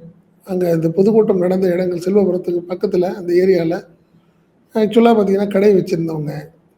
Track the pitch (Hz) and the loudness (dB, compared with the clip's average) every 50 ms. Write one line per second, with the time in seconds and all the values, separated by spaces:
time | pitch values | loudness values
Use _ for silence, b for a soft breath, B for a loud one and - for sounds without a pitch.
0 | - - - _ _ _ _ _ _ - 190 180 180 175 165 165 160 165 165 - | -16 -20 -20 _ _ _ _ _ _ -8 -4 -2 0 0 0 0 0 -2 -2 0
1 | 196 214 214 226 214 208 202 185 175 180 185 190 190 185 175 175 185 180 180 170 | 0 2 2 2 2 2 2 0 0 0 0 0 0 0 0 0 -2 -4 -4 -6
2 | - 185 196 208 196 180 175 180 - - 175 175 170 - 185 180 - 196 190 180 | -4 -2 0 0 2 0 -2 -4 -4 -4 -6 -6 -6 -8 -10 -6 -6 -4 -2 -2
3 | 175 185 - 208 180 175 175 175 180 190 190 175 165 165 170 196 - - _ _ | -2 -2 -4 -6 -6 -2 0 2 2 2 2 2 0 -2 -4 -4 -8 -14 _ _
4 | _ _ _ _ _ _ _ _ _ _ _ _ _ _ - 226 220 202 214 233 | _ _ _ _ _ _ _ _ _ _ _ _ _ _ -2 -2 0 2 4 4
5 | 233 233 233 214 202 190 196 196 208 202 202 190 196 214 202 185 - - 180 165 | 6 6 6 4 2 0 0 0 -2 0 0 2 4 4 4 4 2 0 -2 -4
6 | 165 165 160 156 151 147 147 147 - - _ _ _ _ _ | -4 -4 -6 -6 -6 -8 -8 -10 -12 -16 _ _ _ _ _